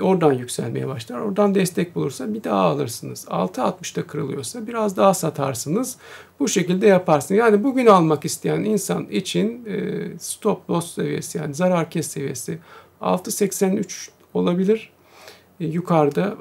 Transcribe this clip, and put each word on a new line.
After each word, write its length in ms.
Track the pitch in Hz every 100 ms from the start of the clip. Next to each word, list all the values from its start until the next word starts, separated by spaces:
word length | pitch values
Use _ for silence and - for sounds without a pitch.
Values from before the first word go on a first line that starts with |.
Oradan 320 | 185 185 156
yükselmeye 560 | 127 120 - 123 131 131
başlar. 320 | 123 - 240
Oradan 340 | 214 196 208
destek 400 | 196 180 196 175
bulursa 400 | 160 151 - 220
bir 100 | 214
daha 160 | 233 196
alırsınız. 680 | 180 147 127 - 135 - -
Altı 320 | 170 185 254
altmışta 440 | 214 - 165 170 -
kırılıyorsa 600 | 147 139 139 127 240 220
biraz 300 | 233 214 190
daha 180 | 196
satarsınız. 840 | 180 160 143 139 120 143 202 262 - - - - -
Bu 80 | 269
şekilde 380 | 294 180 185 214
yaparsınız. 520 | 185 185 147 - 196
Yani 260 | 226 208
bugün 220 | 269 254 233
almak 380 | 190 160 151
isteyen 400 | 165 - 165 156
insan 420 | 202 214 - 175 -
için, 600 | 202 - 170 208 240 226
e, 520 | 180 - 175 - 170
stop 520 | - - 208 180 -
loss 240 | 170 165
seviyesi, 440 | - 151 151 - 165
yani 160 | 151
zarar 360 | 139 180 175 160
kes 160 | 165 143
seviyesi 520 | - 135 117 - 160 - - - _
altı 300 | 185 185 214
seksen 420 | - 196 - 190
üç 380 | 208 190 - - _ _
olabilir, 560 | 175 185 175 190 220 - _ _ - - - _ -
e, 60 | 156
yukarıda 680 | 170 170 165 147 175 190 -